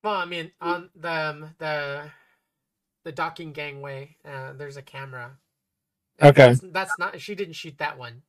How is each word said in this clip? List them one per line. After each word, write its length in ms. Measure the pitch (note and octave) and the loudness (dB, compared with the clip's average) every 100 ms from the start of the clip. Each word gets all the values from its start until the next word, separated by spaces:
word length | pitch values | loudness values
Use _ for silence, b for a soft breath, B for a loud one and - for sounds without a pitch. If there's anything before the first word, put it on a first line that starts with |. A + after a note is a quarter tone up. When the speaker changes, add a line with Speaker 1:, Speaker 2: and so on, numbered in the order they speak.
Speaker 1:
Well, 120 | G#3+ | -2
I 100 | G3+ | -2
mean, 260 | F3+ F3 D#3+ _ | -4 -8 -10 _
on 300 | E3+ E3+ F3+ | -6 -6 -8
the, 160 | F3 E3+ | -10 -6
um, 380 | E3 D#3 D3+ D#3 - | -4 -4 -6 -16 -10
the, 500 | D#3 D3+ C#3+ C#3+ D3+ b b b _ _ _ _ _ _ | -6 -4 -6 -8 -12 b b b _ _ _ _ _ _
the 60 | E3 | -14
docking 420 | D3+ D#3+ D#3+ D#3+ | -6 -8 -8 -14
gangway, 640 | D3 D3 C#3 C#3 C3+ C#3+ _ | -10 -12 -12 -12 -14 -16 _
uh, 280 | D3+ C#3 C3 | -16 -14 -14
there's 240 | C3+ C#3+ C#3 | -14 -16 -16
a 40 | |
camera. 560 | C3+ C3+ C3+ B2+ B2 C3+ _ _ _ _ _ _ _ - | -18 -16 -14 -14 -16 -20 _ _ _ _ _ _ _ 8
Speaker 2:
Okay. 260 | D3 C3 B2+ | 8 12 10
Speaker 1:
That's, 120 | B2+ - | 10 0
that's 280 | F#3+ F#3+ - | -4 -4 -4
not, 220 | F3+ - | -4 -6
she 140 | - | -12
didn't 180 | G3 F#3 | -8 -8
shoot 240 | D#3 E3 C#3 | -10 -16 -8
that 200 | D3+ C#3 | -8 -6
one. 260 | A#2+ A#2+ | -16 -18